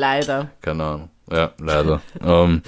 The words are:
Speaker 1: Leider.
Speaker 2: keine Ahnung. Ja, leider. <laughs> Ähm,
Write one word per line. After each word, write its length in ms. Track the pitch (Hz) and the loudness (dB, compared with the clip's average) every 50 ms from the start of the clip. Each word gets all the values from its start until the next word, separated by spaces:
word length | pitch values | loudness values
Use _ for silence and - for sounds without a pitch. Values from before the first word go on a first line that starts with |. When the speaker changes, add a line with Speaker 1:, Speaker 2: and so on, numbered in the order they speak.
Speaker 1:
Leider. 500 | 135 135 135 147 147 147 135 139 147 143 - _ - | 0 0 0 -2 -2 -2 -4 -4 -6 -8 -12 _ -8
Speaker 2:
keine 220 | - 78 80 78 | -6 -4 -4 -4
Ahnung. 260 | 78 76 76 78 82 _ _ _ - | -4 -6 -8 -10 -14 _ _ _ -4
Ja, 220 | 82 82 82 80 - - | -2 0 0 -2 -4 -6
leider. 440 | 78 78 76 76 76 78 78 73 - - - | -4 0 0 2 2 2 0 -2 -4 -8 -14
<laughs> 60 | - - | -4 0
Ähm, 400 | 87 87 85 87 87 85 82 - | 4 4 6 6 4 4 2 0